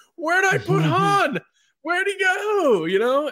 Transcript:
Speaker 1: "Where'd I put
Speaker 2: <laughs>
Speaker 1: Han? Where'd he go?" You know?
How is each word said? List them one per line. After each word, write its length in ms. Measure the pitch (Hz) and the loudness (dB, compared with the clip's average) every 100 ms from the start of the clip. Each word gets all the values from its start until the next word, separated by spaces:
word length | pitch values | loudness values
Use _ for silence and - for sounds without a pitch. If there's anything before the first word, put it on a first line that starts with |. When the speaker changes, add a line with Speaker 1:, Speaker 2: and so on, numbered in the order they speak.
| _ - | _ -8
Speaker 1:
"Where'd 300 | 320 359 392 | -2 2 2
I 120 | - | 0
put 260 | - - | 0 0
Speaker 2:
<laughs> 20 | 156 | 2
Speaker 1:
Han? 540 | 349 403 403 320 214 - _ _ _ | 2 2 2 0 -4 -12 _ _ _
Where'd 260 | 302 349 392 | -4 -2 -2
he 100 | 381 | 0
go?" 680 | 381 392 415 415 311 202 160 | 0 0 -2 0 2 2 0
You 140 | 190 | 0
know? 300 | 240 269 302 | 0 -2 -2